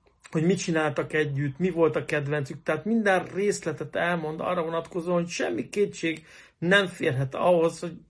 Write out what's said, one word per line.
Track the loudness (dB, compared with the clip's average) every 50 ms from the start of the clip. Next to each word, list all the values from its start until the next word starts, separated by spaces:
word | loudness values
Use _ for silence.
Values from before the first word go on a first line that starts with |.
| _ _ _ _ _ -4
hogy | -2 0 2
mit | 2 2 2
csináltak | 0 0 0 2 2 0 0 -2 -4 -2 0
együtt, | 0 0 0 0 -2 -2 -2 -2 0
mi | -2 0
volt | 2 4 4 4 4
a | 0 -2
kedvencük. | 0 -2 -2 0 0 -2 -2 -2 -4 -8 -10 -4
Tehát | -2 -2 -2 0
minden | 0 0 2 4 4 4 2 2 -2 -4
részletet | -2 0 0 0 -2 -2 -6 -6 -6 -8 -6 -2
elmond | -2 0 0 0 0 -2 -4 -6 -4
arra | -2 -2 -2 -2 -2
vonatkozóan, | -2 -2 -4 -6 -4 -6 -6 -4 0 0 0
hogy | 0 0
semmi | -4 -4 -4 -2 -2 -4 -6 -4
kétség | 0 0 0 0 0 -4 -4 -4 -4 -4 -10 -20 -20 -20 -20 -20 _ -4
nem | 0 4 4 4 4
férhet | 2 -4 -2 -2 -2 0 0 -2 -4 -2
ahhoz, | 0 4 4 6 6 4 2 0 -2
hogy | -10 -10 -10 -12 -18 _